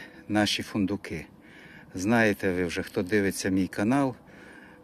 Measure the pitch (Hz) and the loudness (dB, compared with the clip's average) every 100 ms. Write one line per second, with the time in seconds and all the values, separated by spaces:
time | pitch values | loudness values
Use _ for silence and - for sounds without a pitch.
0 | - - - 104 101 - 101 110 95 101 | -6 -14 -2 0 2 0 -4 -2 0 -2
1 | - 85 76 - - - - - - 92 | -6 -10 -12 -20 -20 -20 -20 -20 -14 -4
2 | 98 117 110 98 98 90 87 90 - 110 | 2 4 4 2 0 0 -2 -4 -4 -4
3 | 92 107 98 - 101 95 90 - 104 139 | 0 2 2 0 0 0 0 0 0 2
4 | 135 117 - - - - - - | 0 -4 -16 -20 -20 -20 -20 -18